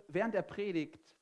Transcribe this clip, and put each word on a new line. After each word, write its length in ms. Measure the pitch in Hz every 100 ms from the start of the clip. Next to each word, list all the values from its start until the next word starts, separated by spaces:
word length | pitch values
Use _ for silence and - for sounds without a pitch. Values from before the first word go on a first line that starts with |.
| -
während 260 | 170 226
der 100 | 202
Predigt 580 | - - 202 165 147 - - -